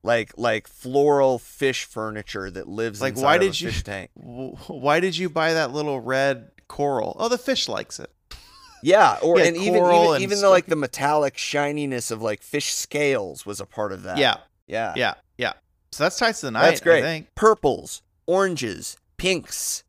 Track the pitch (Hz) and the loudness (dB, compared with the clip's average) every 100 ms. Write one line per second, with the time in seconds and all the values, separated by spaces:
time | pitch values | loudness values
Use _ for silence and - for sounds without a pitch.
0 | - 117 107 - 117 107 - - 127 139 | 0 -2 -2 -4 -2 -2 -6 -16 -2 2
1 | 147 143 135 123 - - 139 127 - - | 4 4 4 2 -6 -4 -2 -2 -8 -8
2 | 110 107 101 101 95 92 - 101 113 101 | -8 -8 -10 -10 -10 -10 -12 -6 -6 -4
3 | 131 113 139 170 196 151 120 104 - 98 | -6 -2 2 4 2 -2 -6 -6 -6 -10
4 | 90 - - 120 131 - - 147 135 156 | -12 -18 -18 -14 -12 -14 -16 -4 2 2
5 | 190 160 180 151 160 165 143 143 151 135 | 2 -2 -4 -2 0 0 -2 -4 -4 -4
6 | 117 131 139 127 113 _ _ - 143 131 | -2 0 0 -2 -8 _ _ -4 -2 0
7 | - - 233 240 - 262 - 104 - - | -4 -4 -2 -2 -2 -4 -2 -6 -8 -14
8 | - _ _ - - - - - 147 196 | -16 _ _ -20 -20 -20 -20 -6 4 6
9 | 170 104 160 170 165 170 202 180 175 175 | 6 4 4 6 4 2 2 4 6 6
10 | 170 165 190 202 202 185 180 160 139 - | 6 4 0 2 6 6 4 -4 -4 -2
11 | 143 151 139 - - 147 143 147 143 127 | 0 2 0 -2 -6 -2 -2 -2 -4 -4
12 | - 110 110 107 - 147 - - - 147 | -6 -4 -4 -6 -6 -6 -4 -6 -6 -2
13 | 147 131 95 71 - 101 98 - 104 95 | 0 0 -4 -12 -12 -12 -12 -8 -6 -6
14 | 95 92 131 - _ _ _ 107 113 87 | -8 0 0 0 _ _ _ -6 -6 -4
15 | 113 - _ - 120 - _ _ _ - | -4 -4 _ -6 -6 -6 _ _ _ -4
16 | 160 - 233 220 143 113 151 165 170 160 | -2 0 -2 -2 -6 2 2 2 4 4
17 | 139 160 - - 214 214 147 - - - | 2 -6 -10 0 2 4 0 -2 -6 -16
18 | _ _ - 180 196 160 120 80 - - | _ _ -2 0 0 -2 -6 -8 -12 -16
19 | _ - 185 180 - - - - | _ -4 -2 -2 -4 -8 -8 -8